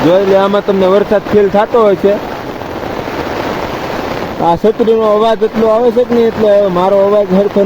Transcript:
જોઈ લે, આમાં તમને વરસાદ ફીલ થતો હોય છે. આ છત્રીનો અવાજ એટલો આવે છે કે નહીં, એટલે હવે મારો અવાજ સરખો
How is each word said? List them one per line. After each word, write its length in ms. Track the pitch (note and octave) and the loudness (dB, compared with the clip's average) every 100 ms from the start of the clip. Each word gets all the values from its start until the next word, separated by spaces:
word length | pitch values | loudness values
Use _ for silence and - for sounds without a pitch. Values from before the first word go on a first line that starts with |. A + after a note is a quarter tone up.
જોઈ 220 | D3+ F#3 G3 | 4 2 4
લે, 60 | G3 | 2
આમાં 260 | G3 G3+ G3 | 2 0 0
તમને 200 | G3 F#3 | 0 2
વરસાદ 300 | G3 G3+ G#3 - | 2 2 -2 0
ફીલ 140 | G#3 G3+ | 2 2
થતો 300 | G3+ A3 B3 | 2 0 2
હોય 160 | G#3+ F#3+ | 2 2
છે. 100 | G3 G#3 - - - - - - - - - - - - - - - - - - - - - - D#3+ | 0 -2 -4 -10 -12 -12 -10 -10 -8 -8 -8 -8 -8 -6 -6 -6 -8 -8 -8 -8 -8 -8 -8 -4 -2
આ 80 | E3+ | 0
છત્રીનો 440 | G#3+ A3 A3 A3+ A3 | 0 0 0 2 2
અવાજ 320 | G#3 A3+ G#3+ G#3+ | 2 0 0 -2
એટલો 200 | A3 A3+ | 0 0
આવે 160 | A3 A#3+ A3+ | 2 2 0
છે 60 | A#3+ | 0
કે 60 | A#3 | 2
નહીં, 120 | A3+ | 0
એટલે 180 | G#3+ G#3+ G3+ | 0 2 2
હવે 140 | G3+ F3 | 2 0
મારો 200 | F#3 G3+ | 2 2
અવાજ 240 | G3 G#3 G3+ F#3 | 2 2 2 2
સરખો 240 | G3+ G3+ | 2 0